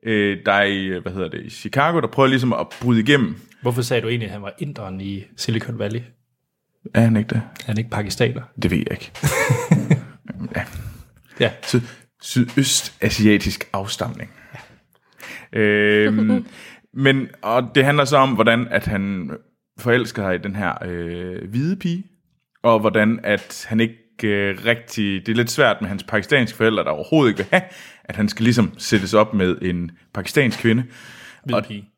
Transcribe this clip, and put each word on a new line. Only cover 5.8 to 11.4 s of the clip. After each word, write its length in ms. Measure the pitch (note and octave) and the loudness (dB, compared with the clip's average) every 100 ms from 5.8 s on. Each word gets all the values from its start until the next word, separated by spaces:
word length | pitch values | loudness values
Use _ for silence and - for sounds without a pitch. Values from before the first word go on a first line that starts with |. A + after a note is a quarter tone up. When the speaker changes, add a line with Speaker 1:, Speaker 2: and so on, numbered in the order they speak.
| G#2 A2+ A#2+ _ _ _ _ _ _ _ - | -4 -6 -10 _ _ _ _ _ _ _ -2
Speaker 1:
Er 80 | A2 | 2
han 160 | A2+ A2 | 4 4
ikke 120 | G#2+ | 0
det? 120 | A2+ A2 - | -4 -4 -12
Speaker 2:
Er 40 | - | -6
han 120 | G#2+ | -4
ikke 120 | A#2 | -2
pakistaner? 520 | - G2+ - A#2+ B2+ - - | -4 -6 0 0 0 -12 -4
Speaker 1:
Det 100 | F#2 | -2
ved 60 | F2+ | 0
jeg 140 | - | -2
ikke. 200 | - - | -6 -10
Speaker 2:
<laughs> 840 | - D3 C5 C#5 A#4+ A#4+ - - - - - - - - - | -6 -4 -2 0 -2 2 2 2 0 -2 -20 -16 -12 -8 -8
Speaker 1:
Ja. 80 | - - - - - _ _ | -8 -12 -14 -16 -20 _ _
Speaker 2:
Ja. 120 | - | -2